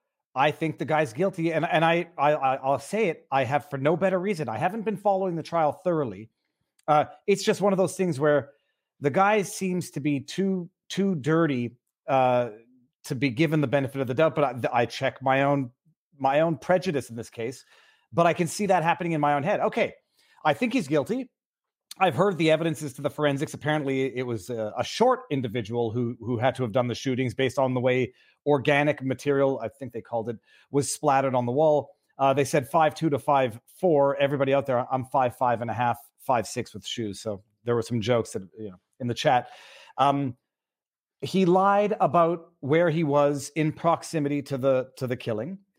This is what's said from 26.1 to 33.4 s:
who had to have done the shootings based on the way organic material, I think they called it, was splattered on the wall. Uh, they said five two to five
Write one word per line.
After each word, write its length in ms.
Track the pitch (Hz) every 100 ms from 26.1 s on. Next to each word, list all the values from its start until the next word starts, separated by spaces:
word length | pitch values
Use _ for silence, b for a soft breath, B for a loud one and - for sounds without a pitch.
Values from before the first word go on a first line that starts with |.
| 120
who 180 | 113 120
had 180 | 127 123
to 80 |
have 80 | 123
done 160 | 127 123
the 80 | 110
shootings 400 | 135 123 127 101
based 240 | 131 139
on 140 | 131
the 80 | 127
way 320 | 127 127 120 b b b -
organic 560 | 143 147 143 147 147
material, 560 | 131 131 143 139 135 127
I 60 | 113
think 260 | - 127
they 80 | 117
called 280 | - 117 110
it, 80 | 113 b b b
was 200 | 139 139
splattered 440 | - 151 135 135 127
on 100 | 120
the 60 |
wall. 400 | 131 156 147 - - _ -
Uh, 160 | 135
they 120 | 135 131
said 220 | 156 127
five 280 | 170 156 -
two 140 | 160
to 80 | 135
five 400 | - 139